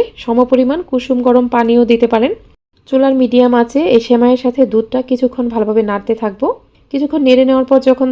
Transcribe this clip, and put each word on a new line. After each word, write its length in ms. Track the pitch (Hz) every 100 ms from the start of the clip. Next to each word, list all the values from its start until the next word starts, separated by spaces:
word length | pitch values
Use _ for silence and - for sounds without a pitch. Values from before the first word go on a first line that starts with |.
| 453 -
সমপরিমাণ 600 | - 233 247 254 254 311
কুসুম 340 | 359 254 240 247
গরম 240 | 247 247 247
পানিও 360 | 240 226 240 233
দিতে 240 | 233 233
পারেন। 200 | 226 254 440 _ _ _ _ _
চুলার 240 | 262 269 269
মিডিয়াম 380 | 254 240 247 240
আঁচে 260 | 233 277 339 233
এই 60 | 233
সেমাইয়ের 340 | 240 240 254
সাথে 180 | 254 247 254
দুধটা 340 | 220 220 254
কিছুক্ষণ 440 | 254 247 254 254 240
ভালোভাবে 300 | 226 214 220
নাড়তে 300 | 214 202 202 226
থাকবো। 320 | 214 196 320 523 _ _ _
কিছুক্ষণ 280 | 277 285 311
নেড়ে 200 | 269 254 262
নেওয়ার 220 | 262 254
পর 100 | 269 262
যখন 180 | 254 262